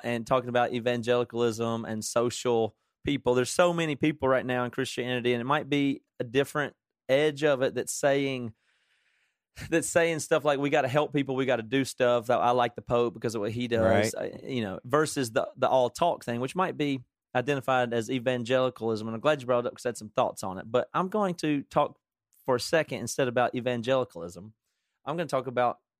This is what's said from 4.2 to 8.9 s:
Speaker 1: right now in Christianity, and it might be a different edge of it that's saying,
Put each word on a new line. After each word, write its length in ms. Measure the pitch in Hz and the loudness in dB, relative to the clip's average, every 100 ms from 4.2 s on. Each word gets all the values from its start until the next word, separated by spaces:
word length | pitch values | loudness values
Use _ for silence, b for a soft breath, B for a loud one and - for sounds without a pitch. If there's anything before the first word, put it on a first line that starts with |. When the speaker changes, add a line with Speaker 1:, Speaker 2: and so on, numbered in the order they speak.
| 131 | 2
Speaker 1:
right 160 | 131 | 2
now 200 | 123 123 | 2 -2
in 60 | 123 | -2
Christianity, 640 | - 131 - 123 123 120 | -4 -6 -4 -4 0 0
and 80 | 120 | 0
it 40 | |
might 260 | 123 147 131 | 0 -2 0
be 320 | 143 139 - _ - | 0 0 -2 _ -10
a 40 | |
different 500 | 120 131 143 151 139 - _ _ - | -4 0 0 0 -4 -6 _ _ 0
edge 340 | 135 156 139 | 2 2 2
of 180 | 151 131 | 2 2
it 120 | 131 | 0
that's 180 | 120 101 | -2 -6
saying, 600 | - 147 139 139 131 117 - _ _ _ | 0 2 2 0 -4 -8 -12 _ _ _